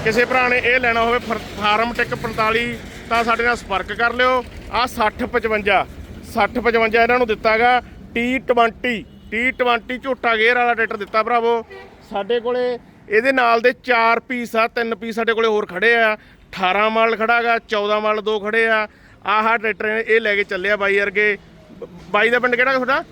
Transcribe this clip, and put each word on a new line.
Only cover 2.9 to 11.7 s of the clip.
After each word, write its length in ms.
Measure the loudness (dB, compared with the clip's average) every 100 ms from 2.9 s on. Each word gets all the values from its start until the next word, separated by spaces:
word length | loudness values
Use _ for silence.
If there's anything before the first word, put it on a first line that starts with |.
| -18 -4
ਤਾਂ 140 | -2
ਸਾਡੇ 200 | 0 0
ਨਾਲ 120 | 0 -2
ਸੰਪਰਕ 380 | -4 -6 -4
ਕਰ 200 | -2 -2
ਲਿਓ। 300 | 2 2 2 -4 -16 -6
ਆਹ 160 | -2 -2
ਸੱਠ 360 | 0 -2 -2
ਪਚਵੰਜਾ, 640 | -4 -2 0 -2 2 2 2 -8 -16 -16 -8
ਸੱਠ 260 | -2 0 0
ਪਚਵੰਜਾ 440 | 0 2 2 2
ਇਹਨਾਂ 140 | 4 2
ਨੂੰ 100 | 2
ਦਿੱਤਾ 300 | 0 0 2
ਗਾ। 240 | 4 2 -2 -20 -8
ਟੀ 260 | -4 -2 -2
ਟਵੰਟੀ, 680 | 0 2 2 0 -6 -6 -8 -20 -8
ਟੀ 200 | -4 -2
ਟਵੰਟੀ 460 | 0 0 0 -4 -8
ਝੋਟਾ 380 | -6 -4 -2 2
ਗੇਅਰ 220 | 2 4
ਵਾਲਾ 160 | 2
ਟਰੈਕਟਰ 240 | 0 -2 -4
ਦਿੱਤਾ 260 | -2 -2
ਭਰਾਵੋ। 420 | 2 2 2 0 -4